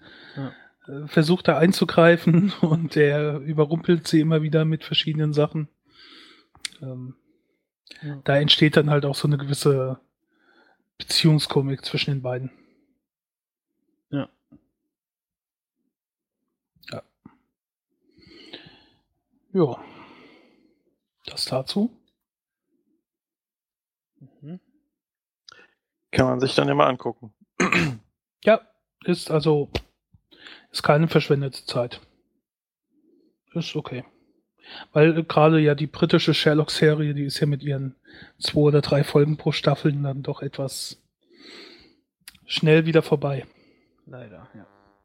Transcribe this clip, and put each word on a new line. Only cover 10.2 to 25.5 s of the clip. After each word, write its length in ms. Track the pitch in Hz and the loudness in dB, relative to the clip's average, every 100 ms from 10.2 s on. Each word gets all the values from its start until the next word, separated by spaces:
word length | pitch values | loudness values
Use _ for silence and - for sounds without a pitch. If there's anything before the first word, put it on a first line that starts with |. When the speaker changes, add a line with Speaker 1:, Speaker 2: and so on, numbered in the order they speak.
| _ _ _ _ _ _ _ - | _ _ _ _ _ _ _ -16
Speaker 2:
Beziehungskomik 880 | - - 165 151 - 147 139 135 | -6 0 4 2 0 -2 -2 -4
zwischen 280 | - 147 - | -6 -6 -4
den 100 | 139 | -4
beiden. 280 | 127 127 131 - _ _ _ _ _ _ _ _ _ _ _ _ _ _ _ | -6 -8 -8 -14 _ _ _ _ _ _ _ _ _ _ _ _ _ _ _
Speaker 1:
Ja. 220 | 143 - _ _ - _ _ _ _ _ _ _ _ _ _ _ _ _ _ _ _ _ _ _ _ _ _ - | -8 -8 _ _ -20 _ _ _ _ _ _ _ _ _ _ _ _ _ _ _ _ _ _ _ _ _ _ -18
Speaker 2:
Ja. 120 | - - _ - _ _ _ _ _ _ _ _ _ - - - - - - _ _ _ _ _ _ _ | -18 -18 _ -20 _ _ _ _ _ _ _ _ _ -20 -20 -20 -20 -20 -20 _ _ _ _ _ _ _
Ja. 320 | 190 147 110 - - - - - _ _ _ _ _ _ _ _ _ - | -2 -2 -2 -16 -20 -20 -20 -20 _ _ _ _ _ _ _ _ _ -16
Das 180 | - | -10
dazu. 460 | - 131 131 - 220 - _ _ _ _ _ _ _ _ _ _ _ _ _ _ _ _ _ _ _ _ _ _ 131 _ | -6 -6 -4 -4 -4 -6 _ _ _ _ _ _ _ _ _ _ _ _ _ _ _ _ _ _ _ _ _ _ -20 _
Speaker 1:
Mhm. 180 | 139 180 _ _ _ _ _ _ _ _ _ | -20 -20 _ _ _ _ _ _ _ _ _